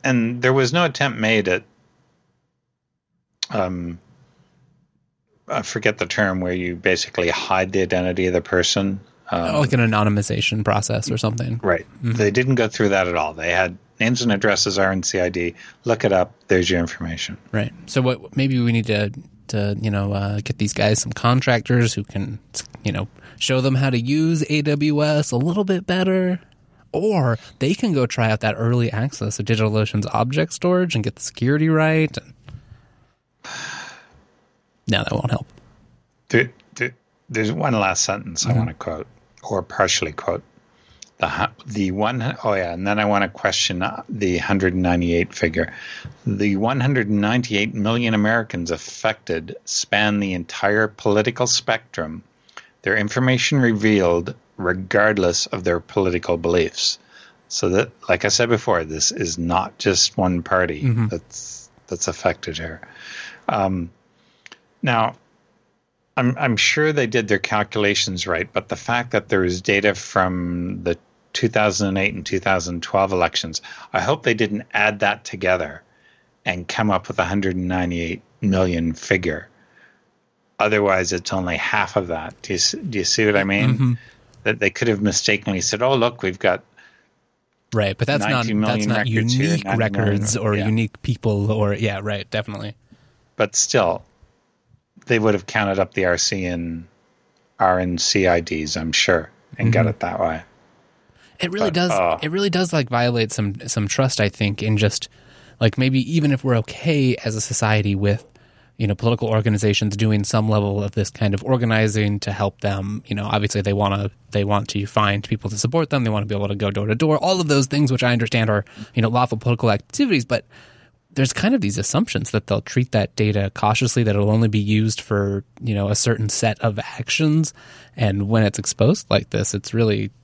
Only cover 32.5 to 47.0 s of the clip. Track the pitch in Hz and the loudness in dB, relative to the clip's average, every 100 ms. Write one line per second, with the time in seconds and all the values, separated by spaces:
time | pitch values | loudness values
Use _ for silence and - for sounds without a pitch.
32.5 | - - - _ _ _ _ _ _ - | -20 -20 -20 _ _ _ _ _ _ -16
33.5 | - - - - - - - _ _ _ | -12 -12 -12 -14 -20 -20 -20 _ _ _
34.5 | _ _ _ - 107 104 113 - - - | _ _ _ -2 -2 0 -2 -2 -4 -6
35.5 | - - _ _ _ _ _ _ 117 117 | -20 -20 _ _ _ _ _ _ 0 0
36.5 | - _ - 123 123 _ _ _ 113 107 | -6 _ -8 -8 -8 _ _ _ -4 -2
37.5 | 151 147 113 98 90 - 101 101 82 - | -2 0 2 0 0 -2 -4 -6 -6 0
38.5 | 120 117 - - 80 - _ _ _ - | 0 0 -6 -8 -8 -10 _ _ _ -6
39.5 | 101 87 - 95 - 80 73 - 87 - | -6 -6 0 2 2 -4 -6 -6 -6 -8
40.5 | _ _ _ _ _ - _ 82 71 95 | _ _ _ _ _ -20 _ -4 -2 -4
41.5 | - - 104 95 95 107 127 113 - 113 | -4 -10 -4 -2 0 -2 -2 -4 -4 -2
42.5 | 98 87 85 98 104 104 101 98 - 101 | -2 -2 -4 -2 0 2 0 0 -2 -2
43.5 | 92 - 92 92 - - - 98 87 - | 0 -2 -2 -4 -6 -10 -4 0 0 0
44.5 | 98 95 92 90 87 85 85 85 - 85 | 0 2 2 0 2 2 0 -2 -2 -2
45.5 | 82 82 - - - - - - 98 101 | 0 -4 -6 -16 -16 -16 -8 -4 0 0
46.5 | 98 110 139 123 131 | 0 0 0 0 0